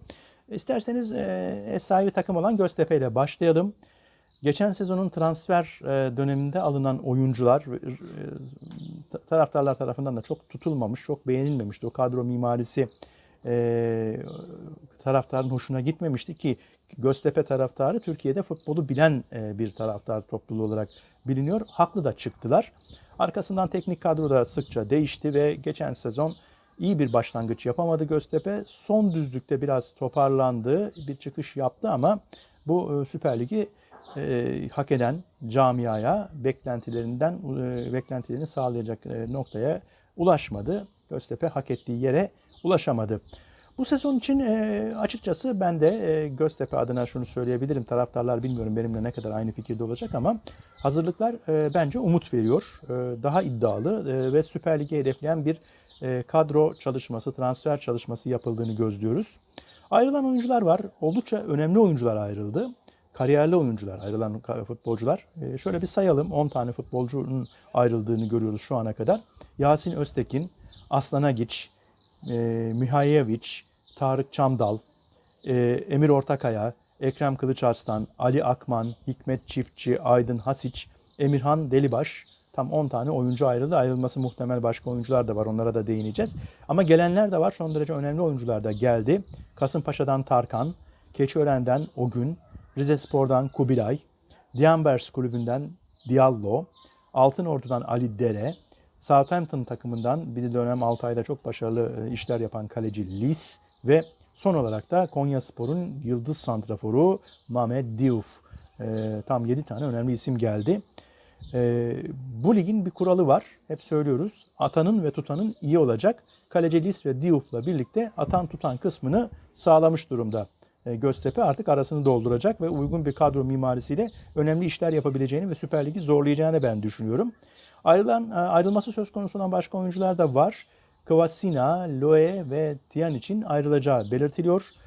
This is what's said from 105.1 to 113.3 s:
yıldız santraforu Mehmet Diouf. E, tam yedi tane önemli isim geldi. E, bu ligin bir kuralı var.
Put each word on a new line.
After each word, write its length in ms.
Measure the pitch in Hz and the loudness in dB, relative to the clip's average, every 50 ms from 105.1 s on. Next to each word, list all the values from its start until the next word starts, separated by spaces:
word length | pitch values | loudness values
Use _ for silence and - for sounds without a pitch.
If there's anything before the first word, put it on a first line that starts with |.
| - 147 139 143 139 131 - - - - 117 123 156 180 175 - 139 143 156 | 0 -2 -2 0 0 -2 -4 -6 -8 -6 -4 -4 -4 -4 -4 -6 -8 -8 -4
yıldız 320 | 117 123 120 117 147 156 | -2 -2 -2 -2 -4 -6
santraforu 800 | - - 135 117 107 101 110 107 - - 107 110 135 165 185 190 - - - - - - - | -4 -4 -4 -4 -4 -4 -6 -6 -6 -2 0 2 4 4 4 4 0 -4 -12 -20 -20 -12 -4
Mehmet 500 | 117 123 120 113 123 135 135 117 110 110 | -2 0 0 0 0 -2 -2 -4 -2 0
Diouf. 280 | 135 131 120 110 101 - - - - - - - - - - - | 2 2 2 2 -2 -6 -14 -20 -20 -20 -20 -20 -20 -18 -14 -10
E, 360 | 107 113 110 110 110 110 107 104 104 | -6 -4 -4 -2 -2 -4 -4 -4 -2
tam 200 | - 135 120 117 | -2 -2 0 2
yedi 160 | 117 123 143 | 0 0 -2
tane 220 | 147 - 117 110 147 | -2 -6 -6 -6 -4
önemli 280 | 139 117 117 120 131 | -4 -2 -2 -2 -2
isim 260 | 123 110 - 147 131 113 | -2 -2 -2 -2 -2 0
geldi. 440 | 117 113 104 107 104 135 190 208 - - - - - - - - - - - - - - - | 0 0 0 0 0 0 0 0 -2 -10 -20 -20 -20 -20 -20 -20 -20 -20 -20 -20 -14 -6 -2
E, 380 | 123 123 120 120 120 120 120 - - - - - 135 131 131 117 110 127 | 0 2 2 2 2 0 -2 -4 -6 -6 -8 -10 -10 -10 -10 -8 0 2
bu 120 | 190 214 | 4 4
ligin 300 | 202 170 185 220 214 180 | 4 4 2 0 0 0
bir 40 | 185 | -2
kuralı 360 | - - 185 180 180 185 180 | -2 0 2 4 4 6 6
var. 180 | 135 | 6